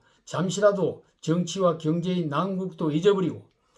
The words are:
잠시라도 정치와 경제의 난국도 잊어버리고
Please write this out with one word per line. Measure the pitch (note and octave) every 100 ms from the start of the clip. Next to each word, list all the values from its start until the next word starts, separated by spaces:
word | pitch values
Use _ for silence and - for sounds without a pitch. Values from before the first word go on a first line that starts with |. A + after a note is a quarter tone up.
| _ _ -
잠시라도 | C3+ F3+ G3+ G#3 F#3+ D#3 - _ _
정치와 | D#3+ E3+ E3 G3 F3+ D#3+
경제의 | D#3 E3+ F3+ F3+ D#3
난국도 | C#3+ G3 F#3 F#3 - D#3+
잊어버리고 | D#3 G3+ F#3+ D#3+ G#2+ - _ _